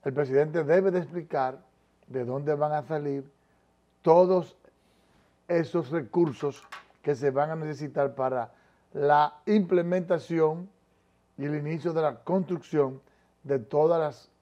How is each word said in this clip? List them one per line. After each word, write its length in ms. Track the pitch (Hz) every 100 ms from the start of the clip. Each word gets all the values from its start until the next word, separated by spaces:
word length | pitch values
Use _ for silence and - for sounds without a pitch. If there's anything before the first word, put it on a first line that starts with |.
el 80 | -
presidente 500 | 131 139 135 151 160
debe 300 | 147 175 190
de 80 | 180
explicar 580 | 165 175 160 151 131 135 _ _ _ _ _
de 180 | 131
dónde 300 | 120 131 143
van 160 | 147 151
a 100 | 151
salir 440 | 147 156 147 139 135 _ _ _ _ _ _ _
todos 540 | - 165 180 185 165 _ _ _ _ _ _ _ _ _ _
esos 420 | 170 160 175 135
recursos 720 | 165 127 - 170 120 - - - - _ _
que 120 | -
se 160 | 139 143
van 200 | 135 151
a 60 | 160
necesitar 580 | 156 143 147 139 139
para 380 | 135 131 127 113 _ _ _ _
la 420 | - 143 147 151 - -
implementación 1200 | 214 180 180 170 185 175 175 - 165 160 160 185 _ _ _ _ _ _ -
y 60 |
el 100 | 143
inicio 380 | 151 147 160 170
de 100 | 160
la 140 | 156 123
construcción 840 | - 185 180 175 - 156 135 135 _ _ _ _
de 160 | 139 139
todas 400 | 113 147 156 165
las 300 | 151 123 _ _